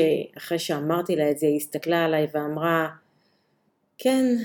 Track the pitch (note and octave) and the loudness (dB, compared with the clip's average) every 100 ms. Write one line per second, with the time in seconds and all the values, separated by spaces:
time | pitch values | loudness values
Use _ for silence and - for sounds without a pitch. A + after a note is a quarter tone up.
0 | D#3+ C#3+ - - - E3+ - D3+ D3+ E3+ | 4 2 -4 -12 -6 -4 -2 -4 -2 -2
1 | F3 E3 D3 D3 D#3 D3 - D3+ D#3+ E3+ | 0 0 0 2 2 0 -2 -6 -2 0
2 | E3 D#3 D3+ D3+ D3 D3+ E3 E3 D#3+ D#3 | 2 0 0 -2 -4 -2 0 0 0 -8
3 | _ _ _ _ _ _ _ _ _ - | _ _ _ _ _ _ _ _ _ -2
4 | B3+ C4 B3+ A#3+ | 2 4 2 2